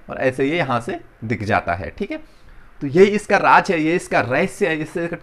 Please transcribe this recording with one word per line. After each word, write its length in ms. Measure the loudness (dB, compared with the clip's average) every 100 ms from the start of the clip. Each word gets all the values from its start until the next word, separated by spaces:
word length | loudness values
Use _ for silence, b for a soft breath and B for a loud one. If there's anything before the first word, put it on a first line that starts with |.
| -12
और 80 | -4
ऐसे 260 | -2 0
ये 120 | 0 0
यहाँ 240 | -2 -2
से 200 | -4 -10 -12 -12
दिख 180 | -6 -4
जाता 300 | 0 0 0
है। 160 | -4 -6
ठीक 200 | -8 -8
है, 100 | -8 -14 b b b b -10
तो 40 | 0
यही 180 | 4 6
इसका 300 | 4 0 2
राज 340 | 6 6 4
है, 100 | 0
ये 140 | 0 -2
इसका 240 | 0 -2
रहस्य 480 | 0 0 -2 -2 -2
है, 100 | -2
इसका 380 | -6 -6 -6 -8